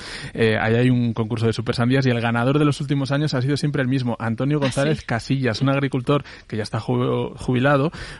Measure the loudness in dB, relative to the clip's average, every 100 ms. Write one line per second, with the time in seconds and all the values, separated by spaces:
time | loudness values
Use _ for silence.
0 | -10 -12 -8 0 2 2 2 4 4 4
1 | 2 -2 -2 0 0 0 -2 0 2 2
2 | 2 2 0 2 2 4 2 0 -2 -2
3 | 0 0 0 0 0 0 0 0 0 0
4 | 0 -2 -2 -2 0 0 0 0 0 -2
5 | -2 -4 -2 0 0 0 0 0 0 -2
6 | 0 0 -2 -16 -10 -8 -6 -6 -2 0
7 | 0 -2 -4 -6 -2 2 4 2 0 -4
8 | -14